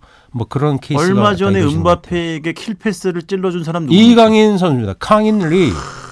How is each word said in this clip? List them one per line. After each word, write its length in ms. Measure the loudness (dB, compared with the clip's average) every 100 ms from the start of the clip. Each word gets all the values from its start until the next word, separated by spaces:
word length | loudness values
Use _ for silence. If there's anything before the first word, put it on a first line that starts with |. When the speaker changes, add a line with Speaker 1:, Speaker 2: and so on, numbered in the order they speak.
| _ _ _
Speaker 1:
뭐 160 | -10 -8
그런 320 | -4 -2 -4
케이스가 300 | -4 -2 0
Speaker 2:
얼마 260 | 2 0
전에 240 | 0 0 0
Speaker 1:
약간 100 | 0
있었던 120 | 0
것 200 | 0 0
같아요. 180 | -2 -6
Speaker 2:
음바페에게 320 | -6 -6 -8
킬패스를 680 | -8 -10 -8 -6 -6 -6 -6
찔러준 420 | -6 -6 -4 -4
사람 180 | -6 -4
누구입니까? 300 | 2 6 6
Speaker 1:
이강인 460 | 6 6 4 4 2
선수입니다. 360 | 0 0 -2 -6
캉인 480 | -2 0 2 0 0
리. 220 | 0 0
예. 20 | -2 -8 -16 -16